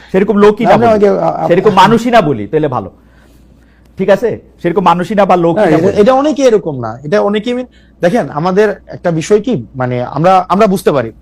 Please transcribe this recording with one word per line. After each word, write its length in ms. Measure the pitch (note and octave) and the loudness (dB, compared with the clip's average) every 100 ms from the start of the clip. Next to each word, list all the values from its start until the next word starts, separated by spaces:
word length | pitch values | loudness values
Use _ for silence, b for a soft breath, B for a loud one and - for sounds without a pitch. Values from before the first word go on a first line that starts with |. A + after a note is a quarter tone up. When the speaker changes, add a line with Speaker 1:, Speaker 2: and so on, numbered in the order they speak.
| B | B
Speaker 1:
সেরকম 240 | F#3+ G3 G3+ | -2 0 2
লোকই 280 | G#3 G#3 | 2 2
Speaker 2:
না, 120 | A3+ G#3 | 0 2
Speaker 1:
না 100 | A#3 | 2
Speaker 2:
আপনি 0 | |
Speaker 1:
বলি, 220 | G#3+ G3+ | 2 2
Speaker 2:
আমাকে, 160 | F#3 E3 | 0 -2
আ-, 180 | D#3 | -4
আ-, 20 | D#3+ | 0
Speaker 1:
সেরকম 240 | F3 A3 | 2 2
মানুষই 400 | F#3+ G3+ A3+ A#3+ | 4 4 2 2
না 100 | A#3 | 0
বলি, 260 | D#3+ A#2+ G2+ | 2 -4 -4
তাহলে 220 | D#3 D3+ | -2 -2
ভালো। 220 | B2 F#2+ - b b b b _ _ b b b - | -4 -8 -16 b b b b _ _ b b b -8
ঠিক 100 | F#3 | 0
আছে, 320 | F#3+ A3+ A2+ - _ | 0 0 -6 -12 _
সেরকম 200 | F3 F3 | -4 0
মানুষই 320 | F#3 F3 E3+ | 0 0 -2
না 100 | G#3 | 0
বা 120 | F#3+ F3+ | 2 2
লোকই 240 | E3 D#3+ | 2 2
Speaker 2:
না, 100 | D3+ | 2
Speaker 1:
না 60 | D#3 | 2
Speaker 2:
এটা, 100 | F#3 | 0
Speaker 1:
বলি। 140 | G3 | 2
Speaker 2:
এটা 120 | G#3 | 2
অনেকে 300 | C4 D4 C#4+ | 2 0 0
এরকম 380 | C4+ G#3+ D#3+ C3+ | 2 2 -2 -8
না, 180 | A#2 A#2 | -10 -10
এটা 160 | D3 G#3 | -4 -2
অনেকে 340 | G3+ G#3+ A3 | -2 -4 -4
mean, 100 | B3 B3+ b b _ | -8 -8 b b _
দেখেন 300 | F3 E3+ C#3+ | -2 -2 -4
আমাদের 440 | D3 F3 F#3 G#3+ - - | -4 -2 0 0 -2 -14
একটা 240 | - F3+ | -8 -4
বিষয় 300 | D#3+ D#3+ G#3+ | -4 0 0
কি, 260 | G#3+ F#3+ A2 C3 | 0 -6 -6 -8
মানে 260 | B2+ B2 | -4 -4
আমরা, 420 | B2 C#3+ E3+ F#3+ F3+ | -6 -2 2 2 2
আমরা 180 | F#3 A3 | 0 2
বুঝতে 260 | F#3 - | 2 0
পারি 200 | D3 A2+ A2 | -2 -4 -10